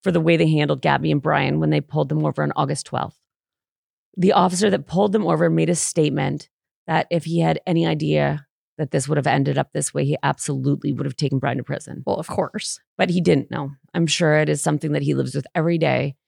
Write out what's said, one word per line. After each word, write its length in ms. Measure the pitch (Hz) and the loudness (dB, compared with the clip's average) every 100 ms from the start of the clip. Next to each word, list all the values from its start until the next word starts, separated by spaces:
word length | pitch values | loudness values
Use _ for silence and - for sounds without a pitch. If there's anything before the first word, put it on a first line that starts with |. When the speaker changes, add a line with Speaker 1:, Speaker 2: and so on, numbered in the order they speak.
Speaker 1:
for 100 | 196 | 0
the 80 | 170 | 2
way 160 | 160 165 | 4 4
they 100 | 165 | 4
handled 320 | 151 147 143 | 2 2 0
Gabby 300 | 147 143 156 | 2 0 2
and 100 | 147 | 0
Brian 380 | 151 151 139 151 | 2 2 2 0
when 100 | 156 | 2
they 120 | 151 | 0
pulled 280 | 143 151 143 | 0 -4 -2
them 160 | 156 151 | 0 -2
over 160 | - | 0
on 100 | 147 - | -2 0
August 320 | 139 143 - | -2 -2 -6
twelfth. 320 | - - _ _ _ _ _ _ _ _ _ _ - | -6 -6 _ _ _ _ _ _ _ _ _ _ 0
The 140 | 185 | 2
officer 380 | 190 180 180 208 | 4 2 2 0
that 160 | 185 143 | 0 -2
pulled 240 | 170 208 | 0 2
them 160 | 208 180 | 2 0
over 240 | 160 165 | 2 2
made 180 | 165 160 | 2 2
a 60 | 175 | 0
statement 760 | - - 151 147 143 147 - _ _ _ - | -2 0 0 0 -2 -4 -10 _ _ _ -2
that 180 | 160 - | -2 0
if 140 | 170 160 | -2 -2
he 160 | 170 | 0
had 180 | 160 165 - | 2 0 0
any 180 | 165 165 | 0 2
idea 640 | 160 151 151 143 147 - _ _ - | 0 0 0 0 -2 -10 _ _ -8
that 140 | 147 | -4
this 160 | 151 135 | -2 0
would 100 | 151 | 0
have 100 | 139 | 2
ended 300 | 135 139 139 | 2 2 0
up 140 | 135 | -2
this 220 | - 151 | -4 -4
way, 100 | 147 | -2
he 140 | 139 147 | -2 0
absolutely 680 | 143 151 - 139 135 147 147 | -2 -4 -4 -2 0 0 -2
would 140 | 131 139 | -4 -4
have 100 | 131 | -4
taken 220 | 143 135 | -2 0
Brian 180 | 139 131 | -2 -4
to 60 | |
prison. 400 | 123 143 - - - | -6 -10 -10 -10 -4
Speaker 2:
Well, 120 | - | -4
of 100 | 160 | -4
course. 520 | - - 208 - - _ - | -4 -4 -6 -10 -12 _ -2
Speaker 1:
But 120 | 175 | 0
he 100 | 175 | 2
didn't 300 | 170 156 - | 4 2 2
know. 200 | - 139 139 _ | -6 -8 -12 _
I'm 140 | 175 165 | -2 0
sure 300 | - 165 151 | 2 4 4
it 100 | 151 | 2
is 120 | 147 | 0
something 300 | - 151 156 | 0 -2 -2
that 100 | 147 | -2
he 100 | 143 | 0
lives 200 | 135 127 131 | 0 -2 -4
with 120 | - 165 | -4 -2
every 220 | 160 170 | 0 2
day 380 | 151 123 143 135 | 2 0 -2 -6